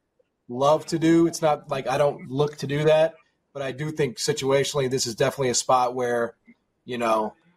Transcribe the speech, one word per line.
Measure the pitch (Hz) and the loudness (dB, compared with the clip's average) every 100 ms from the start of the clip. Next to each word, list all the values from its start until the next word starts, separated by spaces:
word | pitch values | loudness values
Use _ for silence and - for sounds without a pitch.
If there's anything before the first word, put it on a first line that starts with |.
| _ _ _ _ _ | _ _ _ _ _
love | 120 139 156 156 | -2 2 2 0
to | 165 | 0
do. | 160 165 165 | 4 4 4
It's | 160 | 2
not | 160 147 - | 0 0 -4
like | 139 120 | -6 -4
I | 139 | 0
don't | 147 - - | 0 0 -10
look | 131 147 - | -2 -2 -2
to | 135 | -6
do | 143 | 0
that, | 156 156 160 - _ _ _ | 4 4 2 -2 _ _ _
but | 143 | -10
I | 135 | -8
do | 127 151 | -6 -8
think | 156 139 110 | -2 -4 -2
situationally | - 143 135 139 139 147 131 | -4 -2 2 2 2 -2 -2
this | 131 120 | -2 -4
is | |
definitely | 107 135 - 127 | 0 -2 0 -2
a | |
spot | 117 - 127 123 | -2 2 2 2
where, | 127 123 120 117 - _ _ _ _ | -2 -2 -2 -2 -8 _ _ _ _
you | - 120 | -10 -4
know, | 117 110 107 - _ | 0 0 -2 -8 _